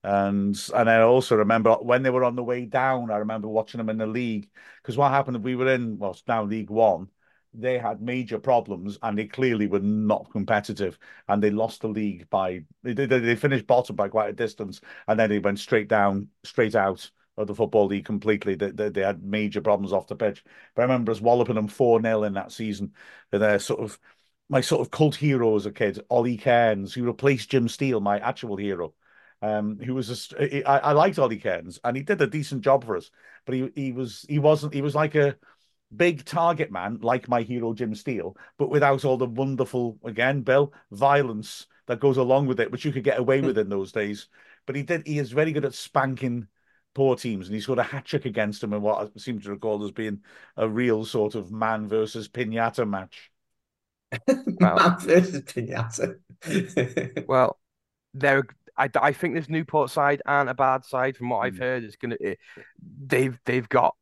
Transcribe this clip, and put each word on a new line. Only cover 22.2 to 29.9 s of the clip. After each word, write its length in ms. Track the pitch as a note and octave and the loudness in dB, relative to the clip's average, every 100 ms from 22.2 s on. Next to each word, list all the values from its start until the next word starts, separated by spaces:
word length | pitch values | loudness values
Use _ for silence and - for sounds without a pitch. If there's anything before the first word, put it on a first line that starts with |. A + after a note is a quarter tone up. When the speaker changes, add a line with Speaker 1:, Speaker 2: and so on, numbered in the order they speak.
Speaker 1:
in 100 | G#2+ | 0
that 180 | G2 F#2 | -4 -8
season. 400 | - A2 G2 G2+ _ - - _ | -10 -8 -6 -8 _ -20 -20 _
And 100 | G2+ | 2
they're 160 | G#2+ G2+ | 4 2
sort 220 | - - | 0 -4
of, 180 | A2 - _ _ _ _ _ | -4 -10 _ _ _ _ _
my 120 | C#3 | 0
sort 200 | - C#3 | 2 0
of 100 | B2+ | -2
cult 240 | - D3+ - | 2 2 4
hero 400 | D3 C3+ A2+ G#2+ | 0 4 4 2
as 100 | G2+ | -2
a 60 | |
kid, 280 | - G#2+ G2 - | -2 -2 -2 0
Ollie 280 | B2 A#2+ A2+ | 2 2 0
Cairns, 580 | C3+ A#2+ A#2 G#2 G2 | 4 6 4 2 -4
who 80 | B2 | -4
replaced 460 | A#2+ A2+ C#3 C3 - | -4 0 2 0 0
Jim 180 | C3+ A#2 | 0 0
Steele, 320 | - C3+ A2+ | -2 -2 0
my 180 | G2+ G2+ | 0 0
actual 360 | A#2 B2 A#2+ G2 | -2 -6 -8 -6
hero. 380 | G2+ F#2 E2 _ _ _ _ _ | -4 -4 -6 _ _ _ _ _
Um, 360 | G#2 G#2+ G#2 G#2 | -2 -2 -2 -6
who 160 | B2+ | -6